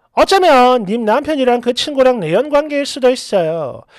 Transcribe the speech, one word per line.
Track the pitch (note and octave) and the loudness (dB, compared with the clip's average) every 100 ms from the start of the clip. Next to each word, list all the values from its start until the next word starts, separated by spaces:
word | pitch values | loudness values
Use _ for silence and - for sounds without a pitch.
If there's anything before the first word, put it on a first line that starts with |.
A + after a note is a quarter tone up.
| _ | _
어쩌면 | - D#4 F#4+ F4+ C4 B3 B3+ F#3 | -2 2 4 4 6 4 2 -2
님 | A#3 G#3+ | -4 0
남편이랑 | B3 C#4+ D4 B3 A#3+ | 0 0 -2 0 0
그 | A#3 | -2
친구랑 | B3 D#4 C4+ B3+ A#3+ | -4 -4 0 0 0
내연 | D#3 F#3+ D4 | 0 -2 0
관계일 | C#4+ D4+ C#4+ C#4 | -2 -2 -4 -6
수도 | C4+ B3+ | -2 0
있어요. | B3+ - G3 D#3+ E3 C3+ A2+ _ | 0 -2 -2 -2 -4 -8 -12 _